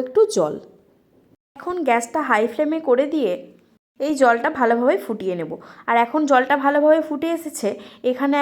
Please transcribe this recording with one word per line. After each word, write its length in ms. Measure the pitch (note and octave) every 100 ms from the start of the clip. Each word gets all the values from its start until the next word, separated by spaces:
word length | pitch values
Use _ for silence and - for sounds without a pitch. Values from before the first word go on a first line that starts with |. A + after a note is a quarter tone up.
একটু 160 | B3+ G#4 A4 G3
জল। 200 | D#3 - - _ _ _ _ _ _ _ _ -
এখন 200 | F4 F4+ C4
গ্যাসটা 320 | A#3 A#3+ D#4 C#4
হাই 140 | G#3+ A#3
ফ্লেমে 320 | C4+ D4+ D#4+ D4
করে 180 | B3 D4
দিয়ে 180 | D#4 G#3 F3 - - _ _ _ -
এই 140 | C#4 C4+
জলটা 280 | B3 A#3 D#4 C4+
ভালোভাবে 380 | A#3 A#3 B3+ F#4+ -
ফুটিয়ে 300 | G#3+ F#3+ F3
নেব। 160 | D#3 - - - -
আর 80 | A#3 A#3
এখন 160 | D4+ C#4+
জলটা 300 | C4 C4 C#4+ C#4
ভালোভাবে 360 | D4 D4+ D#4+ D#4
ফুটে 200 | C#4+ E4 E4
এসেছে, 320 | D#4+ - G#3 - - -
এখানে 320 | B3 B3+ C#4 C#4+